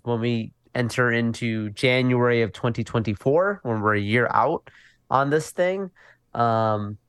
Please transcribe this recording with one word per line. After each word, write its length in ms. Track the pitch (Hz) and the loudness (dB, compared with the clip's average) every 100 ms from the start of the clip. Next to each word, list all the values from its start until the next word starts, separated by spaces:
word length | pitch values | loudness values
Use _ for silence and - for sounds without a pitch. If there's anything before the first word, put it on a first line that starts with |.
when 160 | 120 120 | -4 -2
we 320 | 117 117 110 - _ 120 | -2 -2 -6 -14 _ -6
enter 340 | 120 - 123 | -4 0 0
into 600 | 117 117 113 120 110 107 | 2 -2 -2 -4 -4 -6
January 680 | 101 131 127 127 123 123 120 | -2 2 2 2 2 2 2
of 120 | 113 | 0
twenty 320 | - 123 117 | -2 -4 -2
twenty-four, 720 | 113 120 110 101 - 151 196 202 | -4 -2 -2 -2 2 2 2 -2
when 160 | 127 113 | -4 -2
we're 160 | 104 104 | 0 0
a 40 | |
year 280 | 101 117 117 | 2 0 2
out 400 | - 127 165 - - - _ - | 2 2 0 -8 -20 -20 _ -2
on 200 | 131 139 | 0 2
this 200 | 151 156 | 0 -2
thing. 400 | - 180 190 190 _ - _ _ | -2 -2 -2 -6 _ -20 _ _
Um, 640 | 113 117 113 110 107 104 104 | -2 0 2 0 0 -4 -10